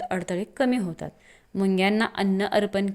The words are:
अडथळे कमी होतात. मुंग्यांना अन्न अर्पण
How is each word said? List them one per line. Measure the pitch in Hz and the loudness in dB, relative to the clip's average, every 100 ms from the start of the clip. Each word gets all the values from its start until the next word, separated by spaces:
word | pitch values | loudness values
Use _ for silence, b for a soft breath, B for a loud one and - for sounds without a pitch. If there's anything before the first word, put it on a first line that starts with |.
| - | -4
अडथळे | 185 175 180 | -4 -2 -4
कमी | 214 - 262 247 | -4 0 2 2
होतात. | 180 160 156 - b b b 190 | -2 -6 -12 -14 b b b -2
मुंग्यांना | 196 185 190 214 226 - | 2 4 2 2 0 0
अन्न | 196 190 202 | 0 0 2
अर्पण | 208 202 196 196 | 0 0 -2 -2